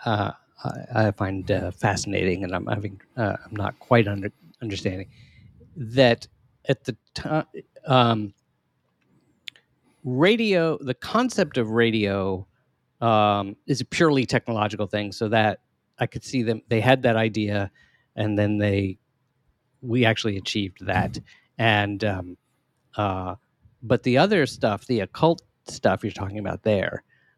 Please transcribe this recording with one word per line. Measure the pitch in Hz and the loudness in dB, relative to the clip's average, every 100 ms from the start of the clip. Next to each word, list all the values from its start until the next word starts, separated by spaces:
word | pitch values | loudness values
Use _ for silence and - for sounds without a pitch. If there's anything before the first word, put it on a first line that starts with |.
uh, | - 104 101 - _ - | 0 0 0 -4 _ -12
I, | - - - 113 110 | -10 -8 -6 0 0
I | |
find, | - 98 95 92 | 0 -2 -4 -2
uh, | 95 90 | -2 -2
fascinating, | - 110 92 - 95 92 90 | -2 -2 -2 -2 -2 0 -2
and | 92 | -2
I'm | 92 - | -4 -4
having, | 110 104 98 _ - | -4 -6 -10 _ -4
uh, | 107 98 | -2 -4
I'm | - 104 | -8 -6
not | 98 - | -6 -6
quite | - 120 101 | 2 2 4
under-, | 101 104 - - - | -2 -6 -10 -20 -14
understanding | 113 95 101 95 98 - - _ - - - - | -10 -6 -6 -6 -10 -18 -20 _ -20 -20 -20 -14
that | 113 123 127 117 - _ _ _ - | -2 4 6 4 -2 _ _ _ -4
at | 135 | -4
the | - 117 _ | -4 -10 _
ti-, | - - 156 - - - - - | -10 -4 -4 -4 -12 -20 -12 2
um, | 131 120 110 104 - _ _ _ _ _ _ _ _ _ _ - - _ _ _ _ | 4 4 2 -2 -10 _ _ _ _ _ _ _ _ _ _ -20 -20 _ _ _ _
radio, | 127 127 175 220 220 185 165 151 | -6 2 4 4 2 2 2 -2
the | - | -4
concept | 127 - - 254 - 180 - | -8 -2 0 0 0 -2 0
of | 110 | 0
radio, | 113 117 113 101 98 95 92 98 _ _ _ _ - | 2 2 2 0 0 -2 -4 -8 _ _ _ _ -4
um, | 117 107 104 101 98 101 - | 2 4 4 2 -2 -8 -4
is | 131 | -4
a | |
purely | 120 - 170 139 120 | -2 2 4 4 2
technological | 123 - 113 104 104 101 | 0 0 -2 -2 -2 -4
thing. | 104 104 | -4 -6
So | 98 110 | -4 0
that | 113 107 98 _ _ _ - | 2 2 0 _ _ _ -6
I | 117 | -6
could | - | -6
see | - 131 | -6 -2
them, | 113 110 - | -2 -2 -2
they | 113 | 0
had | 123 131 | 4 4
that | 123 113 | 4 2
idea, | 113 107 104 104 101 _ _ _ _ | 2 0 -2 -2 -4 _ _ _ _
and | - 107 104 | -6 -2 0
then | 104 104 | 0 2
they, | 104 98 98 92 _ _ _ _ _ _ _ _ | 0 0 -2 -4 _ _ _ _ _ _ _ _
we | 127 120 | -4 2
actually | 113 110 113 98 | 2 2 -2 -4
achieved | 98 107 98 - 95 | -6 -4 -6 -6 -2
that. | 92 92 - - _ _ - | 0 0 -4 -14 _ _ -2
And, | 113 104 101 101 | 2 2 0 -2
um, | 104 92 90 90 _ _ _ _ _ - | -4 -4 -8 -16 _ _ _ _ _ -4
uh, | 104 95 92 95 _ _ _ _ | -4 -2 -6 -10 _ _ _ _
but | 113 123 | -2 -2
the | 131 123 | 2 2
other | 196 208 135 | 4 2 0
stuff, | - 120 101 - | 0 -2 -2 -4
the | 120 | -4
occult | 95 - 160 170 - _ - | -4 0 2 2 -4 _ -16
stuff | - - 95 | -2 0 0
you're | - | -4
talking | - 98 104 | -8 -8 -6
about | 98 90 | -8 -4
there, | 110 104 90 - - _ _ | 0 0 0 -6 -12 _ _